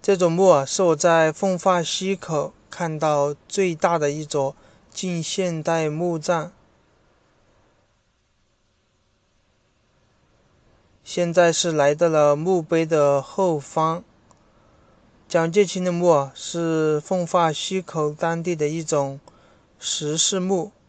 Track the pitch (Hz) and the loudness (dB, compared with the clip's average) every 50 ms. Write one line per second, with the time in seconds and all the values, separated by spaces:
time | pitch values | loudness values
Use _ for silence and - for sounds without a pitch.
0 | - - 196 180 180 170 165 175 190 190 170 143 135 131 - - 190 175 160 147 | 2 2 2 2 2 0 2 4 6 6 6 6 4 0 -2 0 2 2 2 2
1 | - 175 165 165 160 156 151 - - 196 185 170 - 185 185 175 165 - - - | 4 4 4 4 4 2 0 -2 -2 -2 -2 0 0 2 2 2 0 -2 -6 -6
2 | 185 190 196 180 - - 160 147 147 - - _ _ _ - - 180 165 156 151 | -4 -4 -6 -6 -6 -4 -4 -4 -4 -4 -8 _ _ _ -10 -8 -6 -6 -4 -2
3 | 160 156 151 147 143 147 147 - _ _ - - 196 185 170 156 - 185 170 165 | -2 0 0 2 0 -2 -2 -6 _ _ -2 -2 0 0 -2 0 0 0 0 2
4 | 151 147 143 151 156 147 - 147 135 135 147 _ _ - _ _ _ _ _ - | 0 -2 -2 -4 -10 -6 -4 -2 -2 -2 -4 _ _ -20 _ _ _ _ _ -10
5 | - 185 175 170 160 - - - 190 180 165 160 151 - 165 165 160 151 151 156 | -6 -6 -4 -4 -6 -6 -4 -4 -2 -2 -4 -4 -2 -2 0 0 0 -2 -2 -2
6 | 175 180 170 160 156 - 175 165 151 170 - _ _ _ _ _ _ _ _ _ | -2 -2 -4 -4 -2 -2 -2 -2 -2 -6 -12 _ _ _ _ _ _ _ _ _
7 | _ _ _ _ _ _ _ _ _ _ _ _ _ _ _ _ _ _ _ _ | _ _ _ _ _ _ _ _ _ _ _ _ _ _ _ _ _ _ _ _
8 | _ _ _ _ _ _ _ _ _ _ _ _ _ _ _ _ _ _ _ _ | _ _ _ _ _ _ _ _ _ _ _ _ _ _ _ _ _ _ _ _
9 | _ _ _ _ _ _ _ _ _ _ _ _ _ _ _ _ _ _ _ _ | _ _ _ _ _ _ _ _ _ _ _ _ _ _ _ _ _ _ _ _
10 | _ _ _ _ _ _ _ _ _ _ _ _ _ _ _ _ _ _ _ _ | _ _ _ _ _ _ _ _ _ _ _ _ _ _ _ _ _ _ _ _
11 | _ - - - 175 170 165 180 175 170 160 - - 175 160 151 143 143 151 151 | _ -10 -4 -2 -2 0 4 4 4 4 4 0 -2 -2 0 2 2 2 2 2
12 | 175 170 160 156 147 147 147 147 160 180 190 175 160 156 175 165 165 160 165 156 | 2 2 4 4 4 4 2 2 0 0 0 0 0 0 0 0 2 2 2 4
13 | 147 143 143 139 135 - - - 196 185 165 147 139 - - 160 160 160 160 175 | 4 4 4 2 -2 -4 -4 -2 0 0 0 -2 -6 -4 -2 0 0 0 -2 -4
14 | - _ _ _ _ _ _ _ _ _ _ _ _ _ _ _ _ _ _ _ | -8 _ _ _ _ _ _ _ _ _ _ _ _ _ _ _ _ _ _ _
15 | _ _ _ _ _ _ - 170 165 165 170 208 208 170 - 185 180 180 175 170 | _ _ _ _ _ _ 0 0 0 2 2 2 2 2 0 -4 -2 -2 -2 2
16 | 175 180 165 147 139 135 - - - - - 170 170 165 160 160 156 156 151 151 | 4 4 4 4 2 -2 -8 -14 -14 -10 -6 -4 -2 0 0 0 0 0 0 -2
17 | 151 - 190 185 180 165 - 175 170 160 151 - - - 190 190 175 - - 165 | -2 -2 -4 -4 -2 0 0 2 2 2 0 -2 -6 -6 -6 -6 -6 -6 -6 -4
18 | 151 151 151 151 - 165 170 170 165 175 175 156 151 147 156 165 160 156 160 147 | -4 -4 -4 -4 -4 -4 -4 -4 -4 -6 -4 -2 -2 -4 -4 -6 -6 -2 -2 -2
19 | 139 139 139 139 _ - _ _ _ _ _ _ _ _ _ _ - - - - | -2 -2 -6 -12 _ -20 _ _ _ _ _ _ _ _ _ _ -10 -8 -8 -6
20 | 156 147 151 165 - - 202 190 180 185 196 185 160 202 _ _ _ | -4 -4 -2 -2 -2 -2 -2 -2 -2 -2 -2 -2 -4 -6 _ _ _